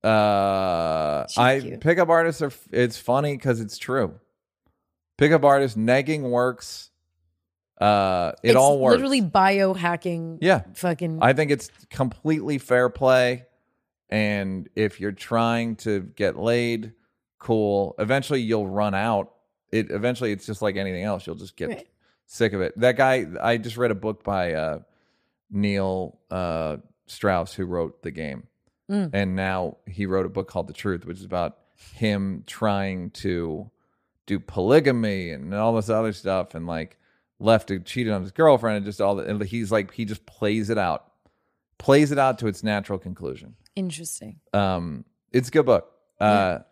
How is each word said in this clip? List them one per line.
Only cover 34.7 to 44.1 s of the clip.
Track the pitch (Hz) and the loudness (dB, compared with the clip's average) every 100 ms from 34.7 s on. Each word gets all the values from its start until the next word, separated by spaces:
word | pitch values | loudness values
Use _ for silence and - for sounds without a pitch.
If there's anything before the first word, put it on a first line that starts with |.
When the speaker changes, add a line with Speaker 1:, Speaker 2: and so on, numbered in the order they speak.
| 147 156 123 107 98 87 | 6 6 0 -2 -2 -6
Speaker 1:
and | 73 73 | -10 -8
all | 101 110 | -2 0
this | 117 104 | 0 0
other | 110 113 | 0 0
stuff, | 98 98 95 87 | -4 -2 -2 -4
and, | 82 85 | -8 -8
like, | 82 80 _ _ _ _ _ | -6 -8 _ _ _ _ _
left | 104 110 - | 2 2 2
and | 95 | -8
cheated | 87 127 113 | -6 -6 -4
on | 104 | -4
his | 95 | -6
girlfriend | - 160 131 113 104 | 4 6 6 4 -2
and | 101 | -4
just | 98 | -2
all | 101 101 | 0 0
that. | - | -2
And | 104 | -4
he's | 101 117 104 | -4 -6 -2
like, | 110 98 | -2 -2
he | - | -8
just | 110 104 - | -8 -8 -12
plays | _ 107 110 104 | _ -2 -2 -2
it | 110 | 0
out, | 92 73 _ _ _ _ _ _ _ _ | 0 -4 _ _ _ _ _ _ _ _
plays | - 139 151 | 4 4 4
it | 143 | 2
out | 135 120 | 0 0
to | 113 | -4
its | 95 | -4
natural | 110 104 98 98 | -2 -4 -4 -8
conclusion. | 90 90 69 65 - - _ | -8 -10 -10 -10 -16 -20 _
Speaker 2:
Interesting. | - 185 151 165 | -8 -8 -8 -12